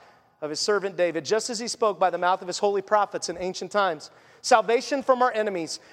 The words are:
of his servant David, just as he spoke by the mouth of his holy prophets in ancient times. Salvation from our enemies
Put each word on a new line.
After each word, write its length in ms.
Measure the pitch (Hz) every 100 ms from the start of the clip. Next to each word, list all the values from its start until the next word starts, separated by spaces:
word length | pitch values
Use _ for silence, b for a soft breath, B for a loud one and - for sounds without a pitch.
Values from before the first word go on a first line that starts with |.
| b b b b
of 80 | 151
his 100 | 151
servant 360 | - 202 196 170
David, 300 | 175 160 139
just 240 | 214 214
as 100 | 214
he 80 | 233
spoke 320 | - 220 180
by 100 | 185
the 80 | 175
mouth 240 | 180 185
of 60 | 180
his 120 | 170
holy 220 | 208 202
prophets 460 | 190 214 196 170 -
in 100 | 170
ancient 340 | 185 185 185
times. 380 | 208 190 151 - b b b
Salvation 600 | - 233 196 240 - 277
from 180 | 254 247
our 100 | 254
enemies 460 | 220 214 185 156 - B